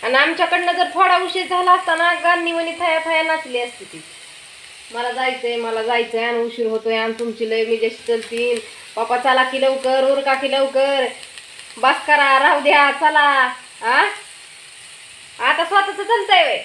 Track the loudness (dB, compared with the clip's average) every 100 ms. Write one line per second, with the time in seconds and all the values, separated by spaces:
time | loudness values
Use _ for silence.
0 | 0 2 2 0 0 0 0 -2 -2 2
1 | 2 2 0 -4 -2 0 4 2 2 0
2 | 0 2 0 0 0 -4 -6 -4 -2 -2
3 | 0 -2 0 -2 -4 -6 -6 -10 -18 -18
4 | -20 -20 -20 -20 -20 -20 -20 -20 -14 -8
5 | -6 -4 -4 -4 -4 -4 -4 -4 -2 -2
6 | -2 -2 -2 -2 -4 -4 -4 -2 -2 -2
7 | -2 -4 -8 -6 -4 -2 -2 -2 -2 -4
8 | -4 -4 -4 -4 -2 -4 -6 -20 -14 -8
9 | -4 -2 2 2 0 0 0 0 0 0
10 | 2 0 0 -2 0 0 0 0 0 0
11 | -4 -6 -20 -20 -20 -20 -20 -2 0 0
12 | 2 2 4 4 4 2 4 4 4 4
13 | 2 4 4 4 0 -4 -18 -8 0 2
14 | 2 -2 -16 -20 -20 -20 -20 -20 -20 -20
15 | -20 -20 -20 -2 0 0 2 2 0 -6
16 | -2 -2 2 2 2 -2